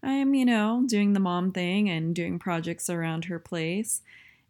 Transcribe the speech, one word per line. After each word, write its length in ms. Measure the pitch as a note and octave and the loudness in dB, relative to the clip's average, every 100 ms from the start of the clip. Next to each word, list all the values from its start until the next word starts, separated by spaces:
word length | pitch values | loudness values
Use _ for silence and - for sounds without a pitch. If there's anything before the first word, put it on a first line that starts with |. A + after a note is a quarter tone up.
I'm, 320 | C4+ C4+ C4+ | -2 0 2
you 120 | C#4 B3 | 4 4
know, 400 | A3+ G#3 A#3 B3+ | 4 2 2 2
doing 260 | G#3+ G3+ | 2 4
the 80 | G3+ | 4
mom 320 | F#3+ F3 F#3 | 2 0 -2
thing 380 | F#3 F3 F#3+ G#3 | 0 0 2 2
and 240 | E3 D#3+ | 0 -2
doing 240 | E3+ E3+ E3+ | -2 -2 -4
projects 500 | F#3+ E3+ E3 E3+ - | -4 -4 -4 -6 -4
around 380 | E3+ E3 D#3+ E3 | -4 -2 -4 -6
her 120 | E3+ | -8
place. 640 | - F3 D#3+ F3+ A3+ - _ - - _ | -6 -4 -2 -4 -4 -6 _ -20 -20 _